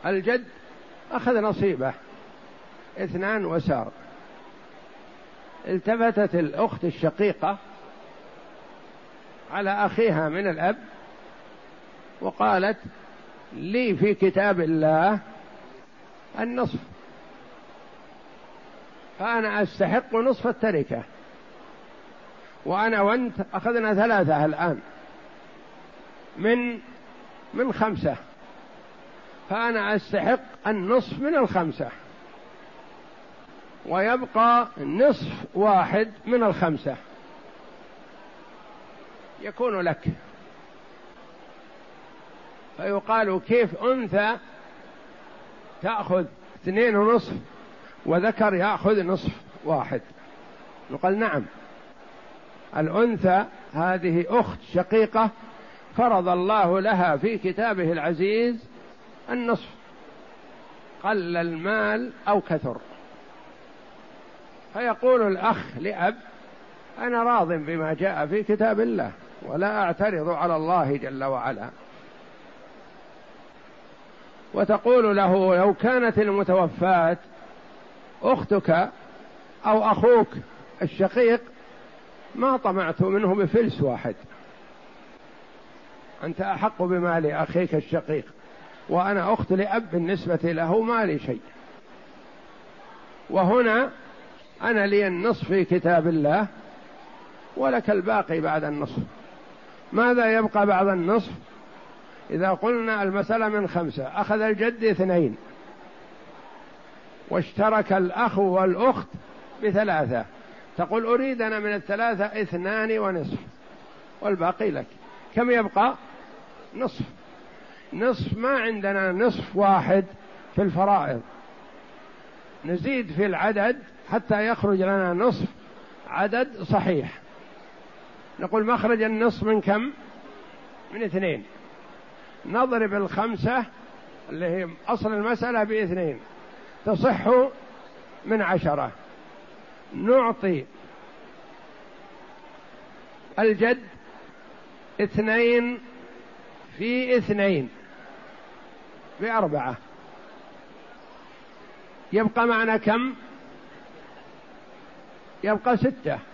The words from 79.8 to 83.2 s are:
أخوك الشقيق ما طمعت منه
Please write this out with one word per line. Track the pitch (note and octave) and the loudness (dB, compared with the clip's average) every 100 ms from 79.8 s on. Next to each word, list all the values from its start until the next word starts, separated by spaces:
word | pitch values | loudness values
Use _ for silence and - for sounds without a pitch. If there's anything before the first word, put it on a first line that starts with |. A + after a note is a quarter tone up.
| G#3+ | 4
أخوك | G3+ A3 A#3+ - C#3 - - - - | 4 6 6 4 -4 -14 -20 -20 -6
الشقيق | F3 - F#3+ A#3+ A#3 A#3 - - - - - - - - - - | -6 0 0 4 4 4 -2 -20 -20 -20 -20 -20 -20 -20 -16 -2
ما | C4 C4 | 0 2
طمعت | A#3 F#3+ E3 D#3+ | 0 0 -2 0
منه | F#3 G3 | 0 2